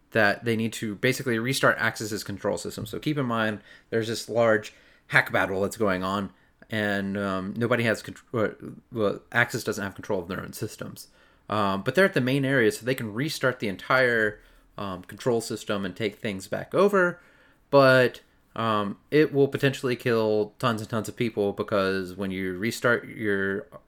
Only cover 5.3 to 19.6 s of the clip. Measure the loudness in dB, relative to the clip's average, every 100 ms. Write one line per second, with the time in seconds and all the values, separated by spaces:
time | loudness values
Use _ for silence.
5.3 | 2 0 0 -2 0 0 2 0 -2 -2
6.3 | -8 _ _ -8 -2 0 0 -2 -2 -2
7.3 | -2 -4 -2 0 2 2 0 -4 -16 _
8.3 | -2 -2 -2 -14 -16 -10 -2 0 -2 -4
9.3 | 0 0 -2 -4 -4 -6 -8 -6 -4 -4
10.3 | -8 -8 -8 -10 -10 -14 -14 -20 _ _
11.3 | _ -4 0 0 0 0 4 4 4 0
12.3 | 0 2 4 4 2 -2 -4 -4 -4 -4
13.3 | -2 -2 -2 -4 -6 0 2 4 4 0
14.3 | -2 -16 _ _ -10 -8 -10 -12 -6 0
15.3 | 0 -2 -8 -4 -4 -4 -4 -6 -4 -6
16.3 | -6 -6 -8 -2 2 4 4 2 -2 _
17.3 | _ _ _ 2 6 8 8 4 0 _
18.3 | _ _ -4 0 0 -2 -6 0 4 4
19.3 | 4 2 2